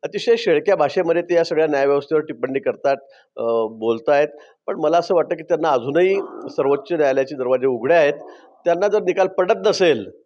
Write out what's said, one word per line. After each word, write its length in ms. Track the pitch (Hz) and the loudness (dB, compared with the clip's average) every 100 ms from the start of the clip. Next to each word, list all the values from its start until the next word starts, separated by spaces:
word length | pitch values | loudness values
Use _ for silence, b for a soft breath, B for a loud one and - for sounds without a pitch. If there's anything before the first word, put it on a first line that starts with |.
अतिशय 340 | - 202 220 233 | -8 -8 0 0
शेळक्या 400 | 220 151 147 190 | 2 0 2 2
भाषेमध्ये 460 | 147 190 170 165 | 2 0 0 0
ते 120 | 175 | 0
या 100 | 175 | 0
सगळ्या 220 | 165 160 156 | 0 0 0
न्यायव्यवस्थेवर 540 | 147 139 143 139 156 | 2 2 0 0 -2
टिप्पणी 400 | 151 135 131 135 | -2 -6 -4 -4
करतात, 360 | 131 110 143 139 - b b - | -4 -4 -2 -2 -6 b b -8
अ, 60 | 117 117 110 | -2 0 -2
बोलतायत. 600 | 113 110 113 - 143 147 - B B - | -4 -2 -2 2 2 2 -4 B B -10
पण 80 | 196 | -4
मला 180 | 156 165 | 0 0
असं 160 | 170 | 2
वाटतं 220 | 180 151 170 | 0 0 -4
की 60 | |
त्यांना 280 | 160 165 160 | -4 -2 2
अजूनही 500 | 135 120 147 185 196 190 - - | 0 0 2 2 0 -4 -12 -12
सर्वोच्च 420 | - 139 143 143 | -2 0 0 -2
न्यायालयाचे 440 | 175 147 135 135 143 | 0 2 2 -2 -4
दरवाजे 300 | 127 127 131 | -2 0 0
उघडे 280 | 123 120 | -2 2
आहेत. 180 | 170 147 143 - B B _ | 4 2 0 -10 B B _
त्यांना 240 | - 170 202 | -2 0 0
जर 140 | 208 | 0
निकाल 240 | 185 180 190 | -2 0 -2
पटत 280 | - 185 214 196 | 0 0 0 0
नसेल 440 | - 185 131 95 - | 2 2 2 -4 -16